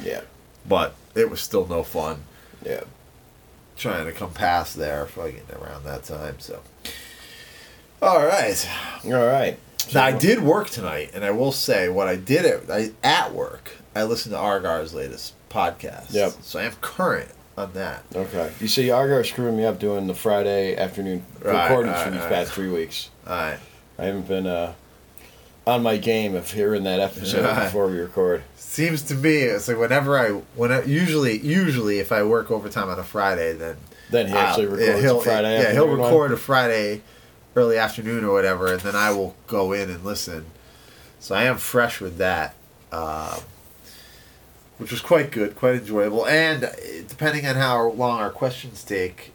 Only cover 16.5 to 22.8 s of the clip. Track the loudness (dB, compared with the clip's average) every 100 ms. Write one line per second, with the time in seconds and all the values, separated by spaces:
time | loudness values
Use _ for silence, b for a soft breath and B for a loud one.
16.5 | -8 -8 -8 -12 -4 -2 -2 -6 -16 -18
17.5 | -10 -10 -6 -8 -10 -10 -8 -6 -4 -6
18.5 | -4 -2 0 2 4 4 2 0 -2 -2
19.5 | 2 0 0 -2 -2 -2 -2 0 2 2
20.5 | 2 0 0 -4 -4 -6 -6 -8 -8 0
21.5 | 4 4 4 2 0 -2 -2 -2 0 -2
22.5 | -4 -4 -2